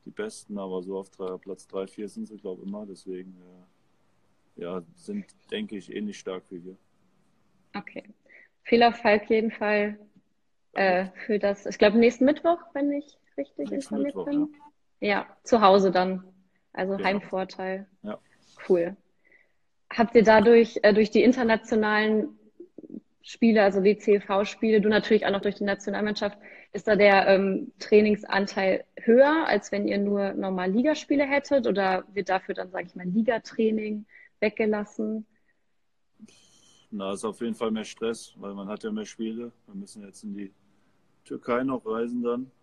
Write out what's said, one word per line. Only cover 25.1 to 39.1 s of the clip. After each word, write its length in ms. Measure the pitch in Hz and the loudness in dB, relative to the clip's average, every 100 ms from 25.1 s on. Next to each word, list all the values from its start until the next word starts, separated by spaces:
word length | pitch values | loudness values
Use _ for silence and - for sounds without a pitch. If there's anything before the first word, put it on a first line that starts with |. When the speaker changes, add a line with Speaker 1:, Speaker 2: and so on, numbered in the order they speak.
| 220 - | 2 2
Speaker 2:
auch 40 | |
noch 120 | 196 | -2
durch 140 | 202 202 | -4 -4
die 80 | |
Nationalmannschaft, 760 | 202 196 - 196 208 214 208 - - - - | -4 -4 -6 -6 -4 -4 -6 -8 -20 -20 -14
ist 160 | 208 - | -8 0
da 80 | 208 | 6
der, 320 | 202 196 - | 6 6 6
ähm, 440 | 190 196 190 - _ | 4 4 -2 -6 _
Trainingsanteil 1080 | - 214 214 208 - 196 202 - 190 196 - - | 2 4 4 0 -2 -2 -2 -2 0 -2 -4 -8
höher, 500 | - 233 277 320 - | 4 6 6 4 2
als 240 | 208 - | -2 -2
wenn 160 | 202 208 | -6 -2
ihr 120 | 202 | -2
nur 340 | 202 202 196 | -2 -2 -2
normal 380 | - 196 190 180 | -4 -6 -4 -2
Ligaspiele 560 | 202 262 302 - 285 285 | 0 0 -2 -2 -2 0
hättet? 400 | 285 277 277 233 | -2 0 0 0
Oder 380 | 196 190 185 - | 0 0 -2 -4
wird 160 | 196 185 | -8 -2
dafür 240 | 190 - | -4 -4
dann, 160 | 185 185 | -10 -8
sag 160 | 180 180 | -10 -12
ich 80 | |
mal, 120 | - 180 | -12 -4
Ligatraining 1000 | 190 226 226 - - 220 220 214 214 214 - - _ | -2 0 -2 -6 -2 -2 -2 -6 -10 -12 -20 -20 _
weggelassen? 880 | 214 214 226 214 208 - 214 220 214 _ _ _ _ _ _ _ _ _ - _ _ _ _ _ _ | -4 -2 -2 -2 -6 -8 -8 -8 -12 _ _ _ _ _ _ _ _ _ -20 _ _ _ _ _ _
Speaker 1:
Na, 220 | 104 95 | -10 -6
ist 120 | 98 | -6
auf 180 | 110 98 | -8 -6
jeden 120 | 117 | -8
Fall 160 | 110 113 | -4 -4
mehr 140 | 110 | -4
Stress, 480 | 104 - 113 113 - - | -8 -8 -6 -6 -12 -16
weil 160 | 101 | -14
man 140 | 98 98 | -12 -10
hat 140 | 107 | -10
ja 80 | 113 | -8
mehr 140 | 107 | -10
Spiele. 480 | 104 | -12